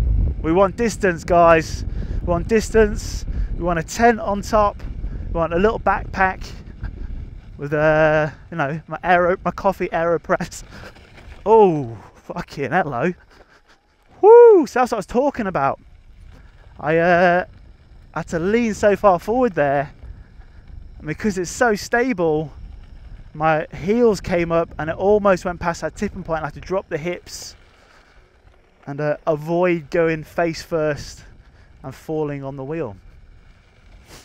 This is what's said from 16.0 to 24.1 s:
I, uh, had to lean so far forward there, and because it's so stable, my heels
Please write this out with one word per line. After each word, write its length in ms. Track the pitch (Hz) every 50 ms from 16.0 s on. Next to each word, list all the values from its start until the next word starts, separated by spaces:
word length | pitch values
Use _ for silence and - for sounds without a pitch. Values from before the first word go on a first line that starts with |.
| - - - - - - - - - - - - - - - -
I, 180 | - 143 160 165
uh, 480 | 165 180 175 170 180 175 175 180 180 - - - - - - - - - - - - - -
had 120 | 156 170 -
to 100 | - 165
lean 340 | 160 190 214 233 240 226 202
so 220 | - - 208 202
far 240 | - - 208 180 165
forward 340 | - - 220 254 254 240 175
there, 400 | 160 143 143 139 143 139 147 - - - - - - - - - - - - - - - - - - - - - -
and 100 | - 151
because 300 | 156 - - 214 185 185
it's 140 | 180 160
so 240 | - - 262 240 214
stable, 760 | 196 - - - 233 247 269 247 175 175 165 151 151 160 139 - - - - - - - - - - - - - - - - -
my 320 | 151 151 160 160 151 - - - 135 139
heels 360 | 180 214 240 247 226